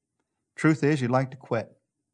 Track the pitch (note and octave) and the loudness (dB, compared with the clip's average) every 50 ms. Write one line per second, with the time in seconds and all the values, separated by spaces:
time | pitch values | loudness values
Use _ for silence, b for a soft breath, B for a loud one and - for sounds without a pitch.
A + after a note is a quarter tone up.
0 | _ _ _ _ _ _ _ _ _ _ _ - - D#3 D#3 D3+ C#3+ C#3 D#3 C#3 | _ _ _ _ _ _ _ _ _ _ _ 0 2 2 2 2 2 0 0 0
1 | B2+ A#2+ B2+ C3 C3+ B2+ - - - - B2 A2+ - - - _ _ _ _ _ | 0 0 0 0 -2 -2 -6 -14 -10 -6 -4 -4 -4 -6 -12 _ _ _ _ _
2 | _ _ | _ _